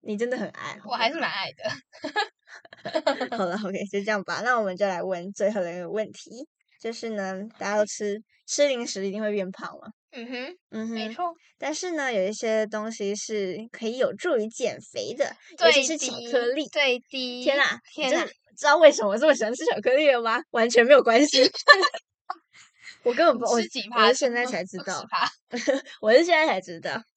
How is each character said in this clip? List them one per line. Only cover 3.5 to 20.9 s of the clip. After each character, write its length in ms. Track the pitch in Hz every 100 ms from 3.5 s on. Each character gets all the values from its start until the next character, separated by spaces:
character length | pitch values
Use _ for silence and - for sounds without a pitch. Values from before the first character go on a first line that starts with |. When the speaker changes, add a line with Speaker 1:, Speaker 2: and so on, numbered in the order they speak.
| 190
Speaker 1:
OK， 280 | 208 196 196
就 120 | 202
这 60 |
样 180 | 202 208
吧。 180 | 185 160
那 140 | 220 247
我 60 |
们 140 | 208 180
就 100 | 202
来 160 | 175
问 300 | 180 180 180
最 180 | 202 196
后 100 | 220
的 120 | 175
一 60 | 175
个 100 | 170
问 180 | 190 214
题， 340 | - - 220 294 _ _ _
就 120 | 226
是 180 | 226 233
呢， 320 | 214 190 190 214 _
大 140 | 196
家 40 | 208
都 80 |
吃， 300 | 208 - 208
Speaker 2:
嗯。 100 | 202 - _ -
Speaker 1:
吃 220 | - 294
零 180 | 254 233
食 180 | 196
一 60 | 196
定 100 | 196
会 120 | 214
变 180 | 208 185
胖 180 | 190 190
吗？ 160 | - - - _
Speaker 2:
嗯 120 | 277 233
哼， 280 | 254 262 370 _
Speaker 1:
嗯 180 | 220 226
哼。 60 |
Speaker 2:
没 180 | 226 220
错。 220 | 233 349 330 _ _
Speaker 1:
但 160 | 269
是 180 | 302 370
呢， 200 | 330 269
有 100 | 226 185
一 40 |
些 320 | 214 233 220 214
东 240 | 220 214
西 240 | 226 196 208
是 420 | - 214 190 175 226
可 160 | - 226
以 80 | 247
有 180 | 233
助 220 | 208 370 269
于 100 | 214
减 320 | 240 240 127
肥 320 | - - 104
的， 220 | 240 262 - - 330
Speaker 2:
对 140 | 339
的， 60 | 294
Speaker 1:
尤 20 |
其 0 |
是 160 | 262 320
巧 160 | 262 240 233
克 160 | 240 240
力。 140 | 269 294
Speaker 2:
对 320 | 320 277 247
的。 420 | _ 269 254 247
Speaker 1:
天 140 | 254 277
哪， 240 | 269 233 _
Speaker 2:
天 200 | - 240
哪。 80 | 311
Speaker 1:
你 60 | 311
知 40 |
道， 0 | - _ -
知 100 | 294
道 100 | 294
为 160 | 320
什 100 | 185
么 60 | 214
我 100 | 208
这 80 | 302
么 80 |
喜 80 | 277
欢 100 | 214
吃 120 | 247 320
巧 140 | -
克 100 | 214
力 140 | 262 302
了 140 | 247
吗？ 180 | 226 233 -
完 180 | 247 226
全 160 | 233
没 60 | 240